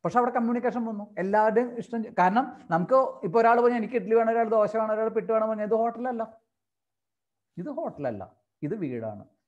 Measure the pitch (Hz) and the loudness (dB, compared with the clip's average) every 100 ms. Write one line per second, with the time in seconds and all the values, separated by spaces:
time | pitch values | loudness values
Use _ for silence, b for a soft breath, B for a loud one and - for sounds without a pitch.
0 | 170 233 240 240 233 240 240 233 226 208 | 0 2 2 0 0 0 -2 -2 -6 -8
1 | 208 - 185 208 220 214 247 240 - 233 | -10 -6 0 4 4 2 0 -6 -8 -8
2 | 214 - 185 220 262 - - 170 170 262 | -6 2 2 2 -2 -10 -4 -2 2 2
3 | 254 - 202 226 226 240 240 240 208 185 | 2 -4 0 4 6 6 4 2 -2 -4
4 | 185 226 226 233 220 220 208 220 220 214 | 2 2 4 2 2 2 2 0 -2 0
5 | 220 220 180 220 220 220 214 220 226 233 | 0 -2 0 0 0 -4 -2 0 0 -4
6 | 254 233 220 - _ _ _ _ _ _ | -6 -6 -8 -12 _ _ _ _ _ _
7 | _ _ _ _ _ - 269 277 254 - | _ _ _ _ _ -14 -10 -8 -8 -6
8 | 135 104 92 _ _ _ 147 214 151 123 | -6 -6 -12 _ _ _ -8 -6 -6 -6
9 | 110 104 104 _ | -8 -12 -18 _